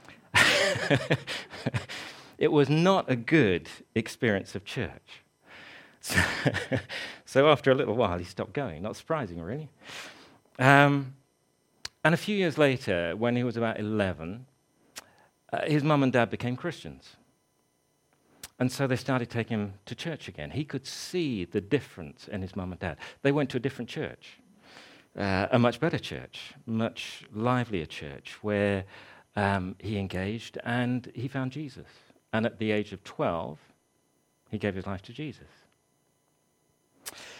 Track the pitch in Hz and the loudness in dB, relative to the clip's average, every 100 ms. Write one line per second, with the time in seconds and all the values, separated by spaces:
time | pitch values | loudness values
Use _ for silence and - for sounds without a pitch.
0 | - - _ - - - 587 - - 139 | -20 -20 _ 4 4 4 2 0 2 2
1 | - - - - - - - 120 - - | 2 -2 -2 -10 -10 -8 -4 -4 -6 -12
2 | - - - - 156 151 135 156 185 190 | -12 -16 -16 0 4 6 6 6 6 4
3 | - 123 113 160 107 85 - - - 113 | 2 -2 4 6 6 4 -2 -18 -6 -4
4 | - - 120 98 - 98 - 139 85 - | -4 0 0 0 -2 -10 -8 -6 -6 -8
5 | - - _ _ - - - - - _ | -20 -20 _ _ -20 -20 -20 -20 -20 _
6 | - 95 90 - 147 - - 131 - - | -4 0 0 0 0 0 -2 -4 -4 -10
7 | - - - 131 151 143 139 131 127 113 | -10 -14 0 6 8 6 6 4 4 2
8 | 104 87 90 - 101 143 127 78 104 - | 2 0 -6 -8 -6 -4 -6 -6 -8 -8
9 | - 156 104 85 82 143 147 _ - - | -4 -4 -4 -8 -8 -8 -10 _ -18 -16
10 | - - - - _ - 127 139 143 143 | -16 -18 -20 -20 _ 4 8 10 8 6
11 | 135 - _ _ _ _ _ _ - _ | -2 -12 _ _ _ _ _ _ -20 _
12 | 156 165 - 202 175 139 143 127 - 90 | 2 2 0 0 2 4 4 4 0 0
13 | 85 98 120 120 123 113 113 - 107 110 | 0 0 0 2 0 0 -2 -2 0 0
14 | 95 78 82 113 131 _ _ _ _ - | 0 -2 -8 -10 -14 _ _ _ _ -20
15 | - _ _ _ _ - - 147 151 147 | -20 _ _ _ _ -2 2 2 4 4
16 | 131 120 107 107 123 123 170 - 78 65 | 6 4 2 0 -4 -4 -6 -8 -12 -16
17 | - - _ _ _ _ _ _ _ _ | -20 -20 _ _ _ _ _ _ _ _
18 | _ _ _ _ - - 127 - 139 123 | _ _ _ _ -10 -2 0 0 0 0
19 | - 127 120 120 110 110 101 98 - 120 | 0 -2 0 -4 -2 -2 -4 -8 -14 -10
20 | 170 143 - - 73 98 151 - - - | -8 -8 -10 -10 -8 -6 -6 -8 -8 -12
21 | - 180 151 107 87 104 95 131 - - | -6 -2 -2 -2 -2 -2 0 0 -2 -12
22 | 73 - - 101 92 95 92 87 90 73 | -14 -14 -10 -8 -6 -6 -8 -6 -6 -6
23 | - - 139 143 135 127 131 - 117 160 | -12 -2 0 2 0 -2 -4 -6 -8 -8
24 | 92 - - - _ _ - - - - | -8 -10 -20 -20 _ _ -20 -20 -20 -20
25 | _ - 98 95 98 123 120 - 165 127 | _ -4 0 2 4 4 4 2 0 -2
26 | - 65 62 - - - - 113 113 - | -4 -10 -12 -16 -18 -16 -6 -2 -2 -4
27 | - - - 104 120 127 113 95 76 - | -12 -14 -12 -2 0 2 0 -4 -6 -10
28 | 73 67 - - 104 101 101 98 95 - | -12 -14 -16 -8 -2 2 2 0 -4 -14
29 | - - _ 104 101 98 92 - 101 104 | -20 -20 _ 0 2 2 -2 -8 -6 -4
30 | 95 92 95 113 - - 117 120 120 123 | -4 -4 -4 -6 -10 -10 -4 -2 0 -2
31 | 123 - 127 139 131 143 147 90 71 - | -6 -10 -8 -6 -6 -8 -12 -14 -20 -20
32 | _ _ _ 110 113 - 110 104 104 95 | _ _ _ -2 0 -2 -2 0 -2 -8
33 | - - 131 82 65 78 _ _ _ _ | -12 -4 -2 -2 -4 -10 _ _ _ _
34 | _ _ _ _ _ 107 104 95 98 95 | _ _ _ _ _ -4 -4 -4 -6 -8
35 | - 120 151 - - _ _ _ _ _ | -10 -12 -12 -14 -20 _ _ _ _ _
36 | _ _ _ _ _ _ _ _ _ _ | _ _ _ _ _ _ _ _ _ _
37 | - - - - | -16 -16 -16 -20